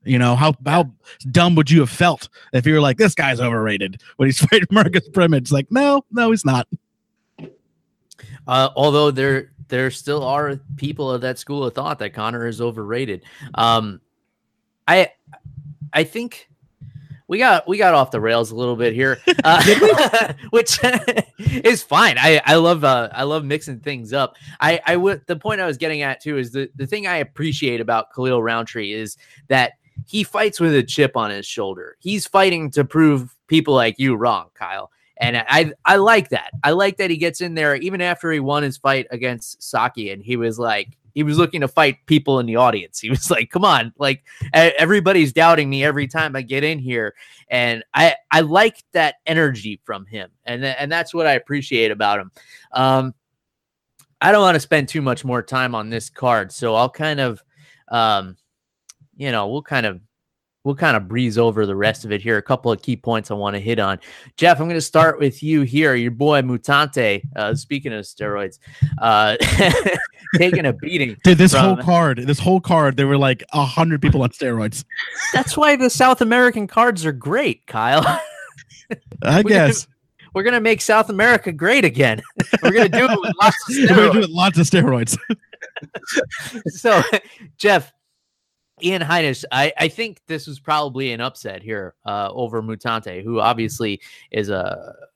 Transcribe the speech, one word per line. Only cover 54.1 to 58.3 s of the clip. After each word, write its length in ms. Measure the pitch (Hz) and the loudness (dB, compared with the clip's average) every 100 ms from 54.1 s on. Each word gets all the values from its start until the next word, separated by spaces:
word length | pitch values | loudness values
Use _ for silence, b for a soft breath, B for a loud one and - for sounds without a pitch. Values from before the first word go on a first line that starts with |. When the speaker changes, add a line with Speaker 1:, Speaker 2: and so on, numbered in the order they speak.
| _ | _
Speaker 2:
I 100 | 165 | 2
don't 120 | 208 | 4
wanna 180 | 185 160 | 4 2
spend 280 | - 156 135 | 0 -2 0
too 140 | 160 | -4
much 220 | 135 120 | -4 -4
more 180 | 131 123 | -4 -6
time 320 | 113 131 127 | -4 -4 -4
on 160 | 117 107 | -6 -8
this 180 | 113 113 | -10 -10
card, 440 | - 127 113 92 | -4 0 0 -2
so 240 | - 117 113 | -6 -2 0
I'll 120 | 127 | 0
kind 280 | - 156 147 | -2 -6 -2
of, 240 | 127 107 _ b b b _ | -4 -6 _ b b b _
um, 480 | 117 110 101 92 | 0 2 0 -4